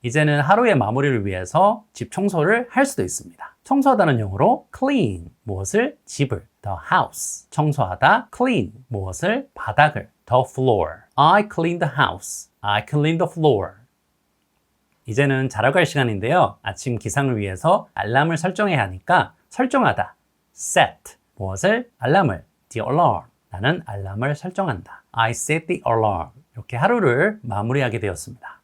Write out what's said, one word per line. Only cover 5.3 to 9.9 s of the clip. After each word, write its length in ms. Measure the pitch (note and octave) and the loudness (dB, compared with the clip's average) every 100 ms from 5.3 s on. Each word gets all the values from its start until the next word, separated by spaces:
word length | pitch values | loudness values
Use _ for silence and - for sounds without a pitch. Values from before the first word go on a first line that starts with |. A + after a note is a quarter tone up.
| _ | _
무엇을? 560 | - F#2+ G2 G#3 C4 - | -8 -6 -2 0 0 -4
집을. 420 | - - C3+ G#2+ - _ | -18 -4 -2 -2 -10 _
the 140 | G#2 F2 - | -10 -10 0
house, 580 | F3+ - - - - _ | 0 0 -6 -10 -12 _
청소하다. 760 | - D3+ C#3+ F#2+ F2+ C#3+ A3 - | -2 0 0 -2 2 4 4 0
clean, 380 | - B3+ G#3+ F2+ A#2 - | -2 0 0 -2 -8 -8
무엇을? 640 | G#2+ F#2+ F2+ F3+ A#3+ C4+ | -8 -6 -4 -4 -4 -6
바닥을. 540 | - - B2 D3+ | -10 -4 2 2